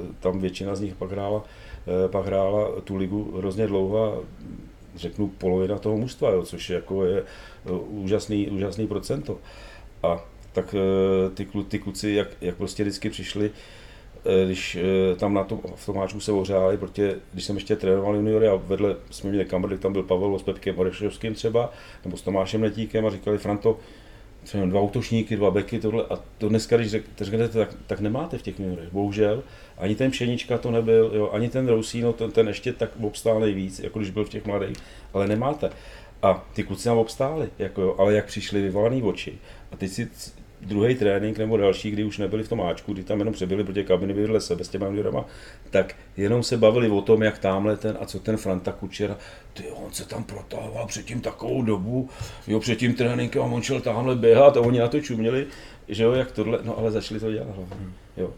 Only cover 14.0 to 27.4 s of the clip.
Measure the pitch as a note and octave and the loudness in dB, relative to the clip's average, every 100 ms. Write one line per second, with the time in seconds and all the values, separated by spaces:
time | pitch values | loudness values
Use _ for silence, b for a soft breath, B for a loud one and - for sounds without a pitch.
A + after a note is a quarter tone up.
14 | B - F#2 F#2+ F#2 F#2 - F2+ F#2 F#2+ | B -6 2 4 4 0 -4 -2 2 4
15 | F#2+ F2 G#2 G2+ F#2+ G#2 F2+ E2+ - G2 | 2 2 2 0 0 -6 -8 -10 -6 -4
16 | F#2+ G#2 G#2+ G2+ F#2+ G2 F#2+ G2 F#2+ - | -4 -4 0 0 2 4 4 2 -2 0
17 | G2+ F#2 - F#2 F2+ G2+ - G#2+ G2 F#2+ | 0 0 -10 -10 -6 -6 -2 0 2 2
18 | G2+ G#2 G#2+ A2 A2 F#2+ F2 G2 G#2 F#2 | 2 0 2 4 4 4 0 0 0 0
19 | - - G2 G2+ F#2 F#2 G2 F#2+ F#2+ G2 | -8 -8 -2 -2 0 -2 -2 -2 0 -2
20 | F#2 F#2 G2+ F#2+ G2 F#2+ G2+ F2+ F#2 F2+ | 0 2 2 0 -2 -4 -4 0 0 0
21 | G#2 - A2+ G#2+ A#2 A2+ A#2+ B B B | -6 -4 -6 -4 0 0 0 B B B
22 | F#2 F2+ - G2 F#2+ A2 A2 G#2+ A2 A2 | -10 -6 -2 0 0 0 0 0 -2 0
23 | G#2+ G2 - G#2 G2+ G#2 A#2 A2 B B | 0 -2 -2 0 0 2 2 0 B B
24 | B B B - - G#2 F#2 G2 G2+ A#2 | B B B -20 -6 -2 2 4 2 0
25 | A2 A#2 G#2+ G#2 G2+ G2 G2 A2+ G#2+ A2+ | 0 0 0 2 4 2 0 -2 -2 -2
26 | - F#2+ - - G#2+ A2 - A#2 A2 G#2+ | -2 -6 -10 -4 0 2 4 2 4 -2
27 | - - G2 A2 | -6 -8 -4 0